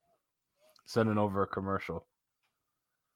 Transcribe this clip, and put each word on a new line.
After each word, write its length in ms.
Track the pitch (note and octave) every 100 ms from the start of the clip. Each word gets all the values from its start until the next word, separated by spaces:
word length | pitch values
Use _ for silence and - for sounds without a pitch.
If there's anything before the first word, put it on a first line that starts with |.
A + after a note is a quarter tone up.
| _ _ _ _ _ _ _ _ -
sending 320 | A#2 A2+ G#2+
over 240 | G#2 G2
a 60 | F#2+
commercial. 580 | - F#2+ G2 - E2 - _ _ _ _ _ _ _ _ _ _